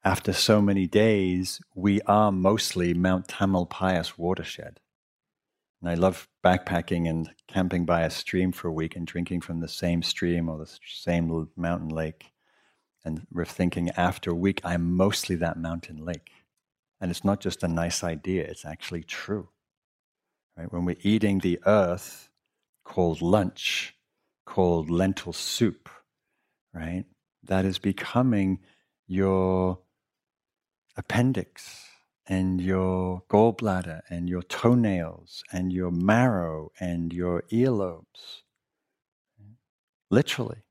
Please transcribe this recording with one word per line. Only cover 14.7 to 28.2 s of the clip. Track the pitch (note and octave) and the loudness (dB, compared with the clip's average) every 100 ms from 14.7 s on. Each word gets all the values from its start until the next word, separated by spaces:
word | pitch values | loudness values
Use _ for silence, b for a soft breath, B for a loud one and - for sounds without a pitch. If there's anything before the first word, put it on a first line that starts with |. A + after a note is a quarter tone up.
| F2 E2+ | -2 0
mostly | F2+ G2 G#2 - F2 | 2 2 2 -2 -2
that | E2+ E2 | -2 -4
mountain | E2 E2 - D#2 | -6 -6 -10 -12
lake." | D#2+ E2 - _ _ _ _ _ _ _ | -8 -10 -12 _ _ _ _ _ _ _
And | F#2 | -6
it's | E2+ | -2
not | G2 G2+ | 0 0
just | F#2+ - | -2 -4
a | F2+ | -4
nice | E2 E2+ - | -2 -2 -2
idea, | F2 D#2+ F#2+ F#2 | -4 -6 -4 -4
it's | D2 F2 | -4 -10
actually | E2 D#2 - F2 | -14 -12 -10 -10
true. | D#2+ - - G#2 E2+ _ _ _ _ _ _ _ _ _ _ - | -10 -12 -6 -6 -8 _ _ _ _ _ _ _ _ _ _ -14
Right? | F2 | -8
When | F2+ F2+ | -4 -2
we're | E2+ | 0
eating | G2+ G#2+ G2+ G2 | 2 2 4 2
the | F2+ E2+ - | 0 2 4
earth | G#2 F#2 F2+ - - - _ _ _ _ _ | 4 4 0 -8 -18 -20 _ _ _ _ _
called | - - F2 D#2+ | -8 0 0 2
lunch, | E2+ G#2 F#2+ - - - - _ _ _ _ _ - | 2 4 2 -4 -4 -4 -6 _ _ _ _ _ -8
called | - F2+ E2+ D#2 | 0 2 2 0
lentil | E2+ F#2+ F#2+ - | 0 0 -2 -8
soup, | E2 - - A2+ - - - _ _ _ _ _ _ _ | -10 -8 0 0 -2 -18 -20 _ _ _ _ _ _ _
right? | E2+ D#2+ F2+ G2+ _ _ _ | -10 -8 -8 -8 _ _ _
That | - F#2+ F#2+ | -4 0 0
is | F#2 | 0
becoming | G2 F#2+ - A#2+ | -2 -4 -2 0